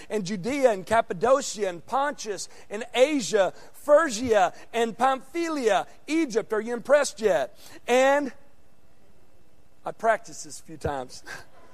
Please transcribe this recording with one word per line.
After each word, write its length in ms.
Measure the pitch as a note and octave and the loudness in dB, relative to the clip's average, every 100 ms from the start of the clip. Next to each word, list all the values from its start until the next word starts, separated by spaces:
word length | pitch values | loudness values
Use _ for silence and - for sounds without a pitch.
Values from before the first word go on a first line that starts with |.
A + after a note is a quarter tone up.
| - | -8
and 160 | G#3+ F3+ | -6 -4
Judea 460 | G#3 F#3+ C#4+ B3+ | -4 -4 2 2
and 120 | F#3+ | 2
Cappadocia 840 | F3 A3 - F3+ A#3 C4+ - G3+ F#3+ | 0 0 0 0 2 2 0 -4 -4
and 160 | F3 - | -6 -4
Pontus 640 | B3+ C#4+ - G#3+ F3+ - - - | -2 -2 -4 -8 -10 -10 -16 -12
and 120 | G#3 A#3 A#3 | -10 -2 4
Asia, 580 | C#4+ D4 F3+ G3+ F3 - - | 4 4 0 2 2 -2 -14
Phrygia 800 | - - D4 E4 G#3 B3+ G#3 F3 - - | -6 6 6 6 0 2 4 4 0 -6
and 240 | A#3 A#3 G#3 | -2 0 2
Pamphylia, 880 | C4+ C4 - E4+ E4 D4+ A3+ F3+ C#3+ - - | 2 2 -4 -6 -4 0 2 2 0 -8 -2
Egypt.'" 440 | D#4+ D4 G#3+ - | 0 0 0 -2
Are 80 | G#3+ | -2
you 120 | A3+ | -2
impressed 480 | A#3+ A3+ C#4+ C4 - | -4 4 4 4 0
yet? 340 | G#3+ D#3+ B2 - - - - | 2 2 0 -8 -20 -8 2
"And," 480 | B3+ C4+ C#4+ C4+ - - - - - - - - - - - - - - - D#3+ | 4 6 4 0 -8 -18 -18 -18 -18 -18 -18 -18 -18 -18 -18 -18 -18 -18 -14 -12
I 60 | |
practiced 540 | - A3+ G#3+ - D3 D3+ | -2 2 2 -2 -14 -14
this 140 | - | -14
a 40 | |
few 140 | - D#3 | -14 -8
times, 440 | D#3 C#3 B2+ - - - - - - | -6 -4 -8 -12 -14 -14 -16 -18 -18